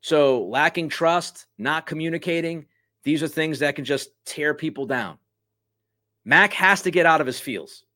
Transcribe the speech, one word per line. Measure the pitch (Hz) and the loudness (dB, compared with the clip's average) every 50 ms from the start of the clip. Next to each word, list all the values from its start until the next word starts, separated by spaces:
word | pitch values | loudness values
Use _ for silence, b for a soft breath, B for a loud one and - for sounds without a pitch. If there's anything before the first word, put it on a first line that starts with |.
So | _ - 165 151 143 135 131 123 101 | _ 2 2 4 4 4 4 2 0
lacking | 90 110 131 151 165 165 175 165 151 | -2 0 2 2 2 0 -2 -6 -6
trust, | - - 165 165 170 175 165 - - - - _ _ _ | -4 0 2 2 2 2 -2 -4 -14 -18 -20 _ _ _
not | 104 135 151 160 - | -4 -2 -2 -2 -4
communicating, | - 156 156 160 165 165 170 170 180 165 170 165 165 165 165 139 _ _ _ _ _ _ _ _ | -6 -8 -6 -4 -4 -4 -4 -4 -2 -2 -2 -2 -4 -6 -8 -12 _ _ _ _ _ _ _ _
these | 139 151 151 156 | -2 -2 0 -2
are | 151 | -4
things | - 156 156 160 156 127 | -2 -2 -2 -2 -2 -2
that | 147 143 139 - | -2 -2 -2 -4
can | 139 | -4
just | 127 143 131 - - _ _ _ | -4 -4 -4 -4 -10 _ _ _
tear | - - - 147 151 147 | -14 -8 -4 -2 -2 -2
people | 147 156 156 - 139 135 | -2 -6 -8 -6 -6 -6
down. | 110 135 123 113 90 78 _ _ _ _ _ _ _ _ _ _ _ _ _ _ _ _ _ _ _ _ _ _ | -4 -4 -4 -4 -6 -10 _ _ _ _ _ _ _ _ _ _ _ _ _ _ _ _ _ _ _ _ _ _
Mac | 107 139 165 196 202 | 4 4 6 6 4
has | - - 185 190 196 185 | 2 2 4 4 4 4
to | - 185 | 0 0
get | 165 180 165 | 2 4 4
out | 165 165 156 | 6 6 4
of | 147 127 | 2 0
his | 123 - | -4 -6
feels. | - 143 120 90 76 - - - _ _ _ | -8 -8 -8 -8 -8 -12 -20 -20 _ _ _